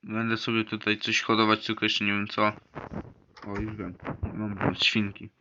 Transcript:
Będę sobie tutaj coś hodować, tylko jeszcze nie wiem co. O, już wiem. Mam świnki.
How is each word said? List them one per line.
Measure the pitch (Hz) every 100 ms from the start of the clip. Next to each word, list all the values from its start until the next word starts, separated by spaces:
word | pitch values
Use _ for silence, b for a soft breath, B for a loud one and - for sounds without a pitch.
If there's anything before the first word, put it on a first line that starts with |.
Będę | - 110 113 113
sobie | - 113
tutaj | 107 107 107 107
coś | - 110
hodować, | - 113 110 107 -
tylko | 110
jeszcze | 107 -
nie | 104
wiem | 101 104
co. | - 107 107 _ - - - - - _ - 101
O, | 101
już | 107 107
wiem. | 92 92 - - -
Mam | 85 107 98 90
świnki. | 85 - 113 101 98 104 _